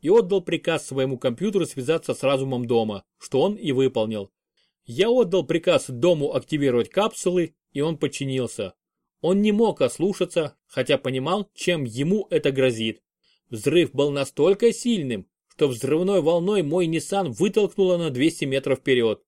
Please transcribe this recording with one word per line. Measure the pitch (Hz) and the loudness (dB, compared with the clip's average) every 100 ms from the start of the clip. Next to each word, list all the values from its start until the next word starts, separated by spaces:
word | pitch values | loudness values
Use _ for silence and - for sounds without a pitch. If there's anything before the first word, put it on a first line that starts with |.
и | 147 | 2
отдал | 226 180 196 | 4 4 -2
приказ | - 165 - 165 | -2 -4 -2 -4
своему | - 135 131 127 | -4 -2 -2 0
компьютеру | 131 120 202 196 | -2 -2 -2 -2
связаться | 143 139 127 160 - | -2 -6 -2 -2 -2
с | 120 | -2
разумом | 139 135 135 123 120 | 0 0 -2 -4 0
дома, | 117 110 101 _ _ | 0 0 -6 _ _
что | - 131 | -4 0
он | 180 | 0
и | 208 156 | 0 -2
выполнил. | 131 135 117 110 107 98 _ _ _ _ _ - | 2 2 0 -2 -4 -8 _ _ _ _ _ -12
Я | 120 220 | 0 2
отдал | 254 190 185 131 | 4 2 0 0
приказ | 165 180 147 - | -2 2 0 0
дому | 120 175 160 143 | 0 2 2 0
активировать | 131 - 151 139 120 110 | -4 -4 0 2 2 0
капсулы, | - 220 - 180 180 165 _ _ | 0 -2 -2 -2 -2 -4 _ _
и | 139 | -4
он | 156 165 | -4 -2
подчинился. | 143 - 135 131 117 - 95 - _ _ _ _ | -4 -4 -4 -4 -4 -6 -10 -10 _ _ _ _
Он | 160 202 | 0 2
не | 214 | 2
мог | 208 220 - | 2 2 2
ослушаться, | 131 - 180 190 180 170 147 _ _ | -2 0 -2 -2 -2 -2 -4 _ _
хотя | - 127 139 | -6 0 0
понимал, | 135 127 143 202 196 | 0 -4 -2 -4 -4
чем | - - 170 | -6 -2 -2
ему | 123 113 151 208 - | -2 -4 -2 -2 0
это | 160 143 | 0 0
грозит. | 135 131 113 110 107 _ _ _ _ - | 2 2 2 -4 -6 _ _ _ _ -14
Взрыв | 113 143 165 156 | -4 2 2 2
был | 131 143 | 0 0
настолько | 143 135 - 160 196 233 | 0 -4 2 2 4 2
сильным, | 220 240 220 135 107 - _ _ | 2 -2 0 -2 -6 -8 _ _
что | - 156 | 0 0
взрывной | 117 131 156 185 196 | 0 0 0 2 2
волной | 151 170 180 208 | 2 2 2 0
мой | 147 175 170 | 0 0 0
Nissan | 160 - 196 170 | -2 -2 -2 -2
вытолкнуло | 113 196 214 190 - 185 175 | 0 0 2 0 2 2 2
на | 165 | 0
двести | 123 160 - 139 | 0 0 0 -2
метров | 135 139 131 | -2 0 -2
вперёд. | - 123 113 104 | 2 2 2 -2